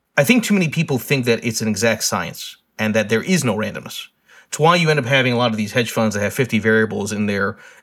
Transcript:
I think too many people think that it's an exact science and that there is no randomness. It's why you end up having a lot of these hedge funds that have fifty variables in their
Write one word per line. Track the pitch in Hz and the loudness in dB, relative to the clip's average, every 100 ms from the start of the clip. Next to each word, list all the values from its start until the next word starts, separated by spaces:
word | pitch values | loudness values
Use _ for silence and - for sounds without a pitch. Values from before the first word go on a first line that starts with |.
| _ - | _ 2
I | |
think | 143 247 | 4 4
too | - | 4
many | 202 165 | 2 2
people | 156 165 135 | 0 0 -2
think | - 139 123 | 0 0 2
that | 113 | 0
it's | 117 110 | -2 -2
an | 110 | -2
exact | 98 113 110 | 0 0 0
science | - 104 87 - - - _ - | -2 -4 -6 -10 -14 -18 _ -6
and | 110 | -2
that | 107 104 | 0 0
there | 113 | 0
is | - 185 123 | 0 0 0
no | 104 | -2
randomness. | 107 80 - - - _ _ - _ | -4 -8 -12 -14 -16 _ _ -20 _
It's | - | 0
why | 156 180 | 4 4
you | 160 | 4
end | 147 | 2
up | 120 | 2
having | 139 127 | 2 2
a | 120 | 2
lot | 120 | 0
of | 110 | 0
these | 104 | -2
hedge | 131 117 | -2 -2
funds | - 110 | 0 0
that | 104 | 0
have | 101 | -2
fifty | - 123 110 | -2 -2 0
variables | 110 110 110 101 101 | 2 2 2 -2 -4
in | 107 104 | -2 -2
their | 101 98 - - - | -2 -2 -4 -16 -8